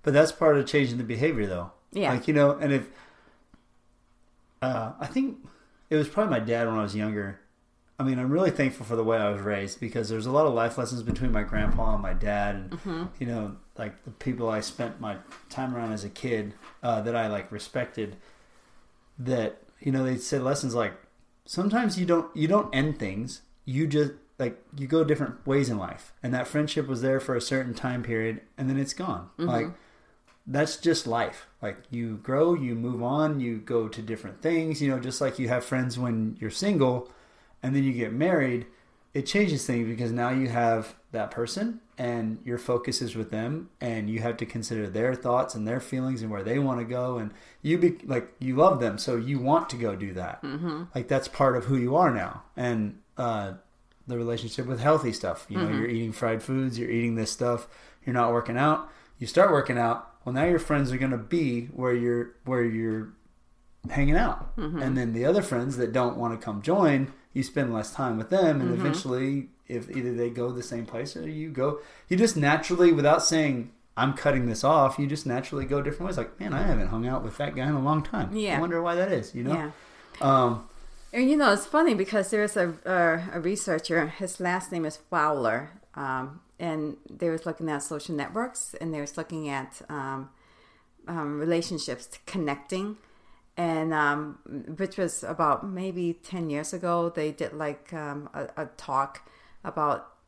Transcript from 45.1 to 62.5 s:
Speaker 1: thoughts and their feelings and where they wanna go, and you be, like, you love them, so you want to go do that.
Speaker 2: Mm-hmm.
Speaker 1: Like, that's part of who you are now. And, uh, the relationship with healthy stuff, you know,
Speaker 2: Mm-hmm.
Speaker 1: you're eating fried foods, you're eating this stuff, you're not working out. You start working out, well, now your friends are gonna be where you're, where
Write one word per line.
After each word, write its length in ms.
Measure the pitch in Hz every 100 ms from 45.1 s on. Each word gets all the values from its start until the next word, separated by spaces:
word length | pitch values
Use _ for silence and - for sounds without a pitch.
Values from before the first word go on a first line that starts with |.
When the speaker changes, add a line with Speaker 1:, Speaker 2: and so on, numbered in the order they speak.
Speaker 1:
thoughts 400 | 127 123 123 -
and 100 | 113
their 140 | 107 123
feelings 420 | - 131 131 127
and 80 | 110
where 140 | 101
they 160 | 101 131
wanna 240 | 139 120
go, 360 | 113 123 127 123
and 120 | 104 - - -
you 160 | 147 170
be, 140 | 175 -
like, 300 | - 127 - -
you 160 | 131 127
love 240 | 185 135
them, 160 | 117 104
so 180 | -
you 240 | 120 120 139
want 300 | 127 165 -
to 80 | 120
go 180 | 117
do 160 | 92 98
that. 280 | 90 87 -
Speaker 2:
Mm-hmm. 420 | 139 143 170 151 175
Speaker 1:
Like, 140 | - 120
that's 220 | 135 -
part 260 | - 135
of 100 | 123
who 120 | 127 135
you 180 | 120
are 160 | 147 175
now. 300 | 113 87 - - -
And, 420 | 123 113 104 - _ -
uh, 360 | 123 110 98 90 _ _ _ _ -
the 100 | 120
relationship 480 | 117 117 113 -
with 160 | 123 120
healthy 320 | 135 156 127
stuff, 320 | 107 95 82 -
you 80 | 185
know, 60 | -
Speaker 2:
Mm-hmm. 100 | 110
Speaker 1:
you're 80 | 117
eating 240 | 113 113
fried 320 | 107 117 113
foods, 340 | 120 131 131 117
you're 120 | 120
eating 240 | 117 117
this 160 | 113 110
stuff, 380 | - 123 117 - - - -
you're 80 | -
not 200 | 123 117
working 240 | 120 117 120
out. 320 | 147 156 - - - -
You 80 | 117
start 240 | - 196
working 260 | 147 135 123
out, 320 | 117 120 - -
well, 80 | -
now 100 | 131
your 160 | 165 170
friends 320 | - 147 135
are 60 | 127
gonna 200 | 131 120
be 500 | 107 170 143 120 123
where 260 | - 127
you're, 380 | 123 120 120 120 -
where 220 | 127